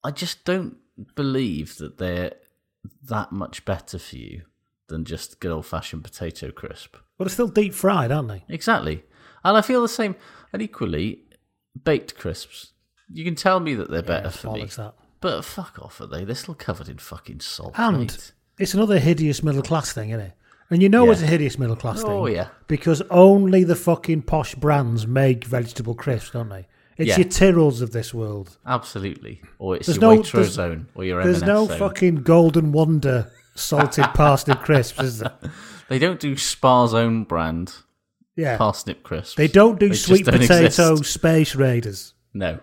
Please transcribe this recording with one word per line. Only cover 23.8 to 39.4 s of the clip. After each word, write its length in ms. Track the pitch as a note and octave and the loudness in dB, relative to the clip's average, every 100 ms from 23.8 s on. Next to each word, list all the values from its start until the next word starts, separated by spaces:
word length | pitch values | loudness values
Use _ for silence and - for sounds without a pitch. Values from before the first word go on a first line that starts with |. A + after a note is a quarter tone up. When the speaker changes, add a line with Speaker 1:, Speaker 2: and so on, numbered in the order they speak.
| - E3 - D#3+ | 0 -2 -2 -4
Speaker 2:
posh 320 | - D#3+ C3 C#3 | -2 -4 -4 -4
brands 500 | D3 D3 B2+ A#2 A2 | 0 0 0 -2 -2
make 400 | C3 C3+ B2 A2+ | 0 2 2 -2
vegetable 500 | B2 A#2+ - A#2 A#2 | -6 -6 -8 -8 -6
crisps, 360 | - A#2+ - | -6 -6 -6
don't 180 | A#2+ A2+ | -10 -10
they? 180 | G2 F#2 _ _ _ | -12 -18 _ _ _
It's 120 | D#3+ | 0
Speaker 1:
Yeah. 80 | F#3 | 2
Speaker 2:
your 60 | F#3 | 2
Tyrrells 540 | - F#3+ F3 D3+ A#2+ | 4 4 6 4 2
of 100 | A#2+ | -6
this 220 | A#2 A2 | -6 -8
world. 440 | A#2+ A2 G#2 F#2+ _ - | -8 -8 -10 -12 _ -6
Speaker 1:
Absolutely. 760 | B2+ - A2 G2 - A1 - - _ | -6 -6 -10 -8 -10 -16 -20 -20 _
Or 160 | F#2+ F#2 | -6 -6
it's 120 | - | -2
Speaker 2:
There's 100 | E3 | 4
Speaker 1:
your 180 | A3+ A3 | 8 6
Speaker 2:
no, 60 | |
Speaker 1:
Waitrose 100 | G#3+ | 6
Speaker 2:
there's, 200 | A2+ G#2+ | 0 0
Speaker 1:
Zone 340 | F#2+ F2 E2 D#2+ - | 0 -6 -6 -12 -8
or 80 | |
your 200 | F#2 F2+ | -4 0
Speaker 2:
there's 180 | F2+ F3 | 2 2
Speaker 1:
M&S 40 | F3+ | 2
Speaker 2:
no 200 | G#3 G#3+ | 2 2
Speaker 1:
Zone. 100 | E3 | -2
Speaker 2:
fucking 360 | G3 G3 F#3 D#3+ | -4 0 2 2
Golden 480 | B2+ E3 E3+ D#3 D#3 | 4 6 6 4 2
Wonder 580 | D3 D#3 D#3+ C#3 B2+ G#2 _ _ - | 2 2 2 0 -2 -2 _ _ -12
salted 500 | - D3 A#2+ - C3+ | -4 0 0 2 0
Speaker 1:
<laughs> 80 | |
Speaker 2:
parsnip 480 | - D3+ C3+ - B2+ | 4 4 4 2 -2
crisps, 400 | - D3 A#2+ - | 2 2 2 -4
is 180 | C3+ A2+ | -6 -4
there? 140 | A2 - - - - - _ | -10 -10 -16 -16 -20 -20 _
Speaker 1:
They 100 | C3 | 0
don't 200 | D#3+ F3 | 0 0
do 160 | D3 C3+ | -6 -4
Spar's 560 | - - C3+ B2+ A#2+ | -6 0 4 6 4
own 320 | A2+ A#2 A2+ G#2+ | 2 0 0 -2
brand 480 | E2 E2 E2 F#2 - _ _ _ _ _ - | -4 -2 -4 -8 -12 _ _ _ _ _ -6
Speaker 2:
Yeah. 220 | D#3 A2+ | -4 0
Speaker 1:
parsnip 460 | A2 G2+ - - | 0 -2 -8 -12
crisps. 320 | - D#2+ - | -10 -10 -10
Speaker 2:
They 120 | - | -2